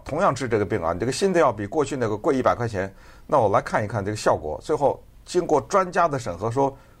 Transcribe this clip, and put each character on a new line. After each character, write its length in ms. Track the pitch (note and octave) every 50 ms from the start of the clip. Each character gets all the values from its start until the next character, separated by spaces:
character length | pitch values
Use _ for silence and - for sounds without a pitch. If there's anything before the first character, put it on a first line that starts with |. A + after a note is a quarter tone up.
| -
同 160 | - - D#3+
样 140 | G3 F3 C#3
治 120 | - C3+ A#2+
这 120 | A#2 G#2+
个 40 | G#2
病 160 | F#2 A2+ G2
啊， 140 | E2 D#2+ F2
你 60 | F2+
这 80 | A2+ B2
个 40 |
新 220 | C3+ - G3 G3 F#3
的 60 | E3+
药 120 | D#3+ C3+
比 140 | G#2+ G2+ G2+
过 180 | G2 - D#3 D3
去 140 | C#3 D3 C3
那 100 | A#2+ G#2+
个 80 | G#2+
贵 220 | G#2 - E3+ C#3 C3
一 40 | A#2+
百 100 | G#2+ F2+
块 140 | F#2+ A#2+ A2+
钱， 260 | G#2 F#2 F#2+ F#2+ - - - - - - -
那 140 | - D3+ C#3+
我 100 | A2+ G2
来 100 | G2+ B2
看 240 | C#3 - - D#3 A2
一 40 | G2
看 180 | A#2 A2 F#2+
这 60 | G2+
个 40 | G#2+
效 220 | G#2+ - - A#2+ F#2
果。 240 | D#2 D2+ D2+ - -
最 120 | - D#3
后 280 | D3+ C#3+ B2+ - - - - - - -
经 220 | - - F3+ E3+ D3+
过 120 | D#3 C#3
专 300 | A#2+ - - G3 F#3+ F3+
家 160 | F3 F#3+ E3+ E3
的 120 | C#3+ C3
审 180 | A#2 - F2 E2
核 140 | G2 A2
说 260 | A#2 C#3 C#3 C#3 - - - - - -